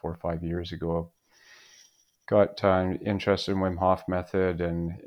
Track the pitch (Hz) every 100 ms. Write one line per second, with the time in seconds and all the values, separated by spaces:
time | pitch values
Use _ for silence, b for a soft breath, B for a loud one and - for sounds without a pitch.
0 | 85 82 87 85 85 85 85 82 85 85
1 | 165 _ B B B B B B B B
2 | B _ - 107 98 - 101 92 92 90
3 | - 101 101 98 - 98 95 87 92 92
4 | - 92 90 98 92 85 87 85 85 85